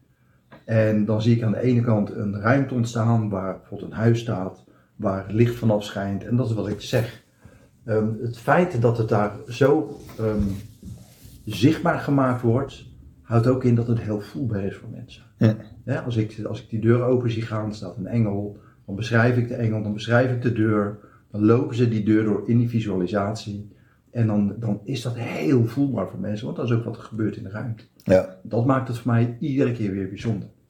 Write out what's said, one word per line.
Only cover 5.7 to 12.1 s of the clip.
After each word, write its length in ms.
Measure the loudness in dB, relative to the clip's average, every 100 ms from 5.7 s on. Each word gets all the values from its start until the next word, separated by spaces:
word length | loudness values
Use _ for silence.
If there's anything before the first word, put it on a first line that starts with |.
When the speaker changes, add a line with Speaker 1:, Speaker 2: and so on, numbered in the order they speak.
| 2
Speaker 1:
schijnt. 400 | 0 -6 -4 -6
En 120 | -2 0
dat 120 | 0
is 60 |
wat 140 | -2 -2
ik 120 | -6
zeg. 440 | -2 -2 -2 -6 _ _ -20 -20 -20 _
Ehm, 240 | -4 0 0 -2
het 160 | -6 -4
feit 420 | 2 2 2 2
dat 180 | 2 2
het 100 | 2
daar 240 | 2 0 -4 -12
zo, 520 | 2 4 4 0 -8 -14 -6
ehm, 240 | -2 0 -2 -4 -10 -18 -18 -18 -20 -20 -20 -16
zichtbaar 540 | -10 2 2 2 0 -2
gemaakt 440 | 0